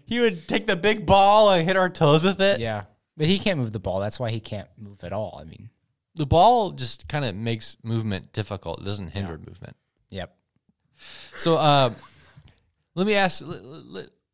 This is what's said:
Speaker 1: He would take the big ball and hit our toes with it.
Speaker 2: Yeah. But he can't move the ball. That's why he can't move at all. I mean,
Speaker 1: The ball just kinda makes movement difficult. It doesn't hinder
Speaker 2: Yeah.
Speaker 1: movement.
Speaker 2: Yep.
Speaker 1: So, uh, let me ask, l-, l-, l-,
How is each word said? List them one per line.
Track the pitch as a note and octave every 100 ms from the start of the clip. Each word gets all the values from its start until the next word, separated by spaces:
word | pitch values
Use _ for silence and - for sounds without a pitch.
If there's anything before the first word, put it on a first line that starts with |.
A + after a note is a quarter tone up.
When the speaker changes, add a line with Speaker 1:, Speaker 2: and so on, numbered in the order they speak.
| -
Speaker 1:
He | A#3
would | A#3 F3 -
take | - G#3
the | F#3
big | G3 G#3+ D#3+
ball | G3 G3 G#3+ G#3+
and | F#3 D#3+
hit | F#3+
our | F#3
toes | F3+ D#3 D#3 F3+
with | F#3
it. | G3 G3
Speaker 2:
Yeah. | A2+ G#2+ F#2+ _ _ -
But | D#3
he | G3
can't | G#3+ E3+
move | A#2
the | G#2
ball. | F#2+ F#2
That's | G2+ -
why | A#2+
he | A2+
can't | - G#2 - -
move | G#2 G2+
at | F2
all. | G2 G#2 -
I | D#2+
mean, | - G#2 _ _ _ _ -
Speaker 1:
The | C#3+
ball | D#3+ G3+ B3 G3
just | C#3+ B2 - -
kinda | D3+ C3
makes | F#2+ A2+ A2+ - -
movement | A2+ A2+ A2 G2 -
difficult. | - G#2 G2 E2+ -
It | F#2
doesn't | G2+ F2
hinder | F#2 F#2+ D#2+
Speaker 2:
Yeah. | -
Speaker 1:
movement. | - - - _ _ _
Speaker 2:
Yep. | F#2+ F2 _ _ _ _ _ _ _ - - - -
Speaker 1:
So, | E3+ D#3+
uh, | D3+ C#3+ C3 A2 - _ _ _ - _ _ _ _ -
let | G3
me | G3+
ask, | F#3+ -
l-, | C#3
l-, | D#3 G#2 D#3 B2 D#3
l-, | - _ _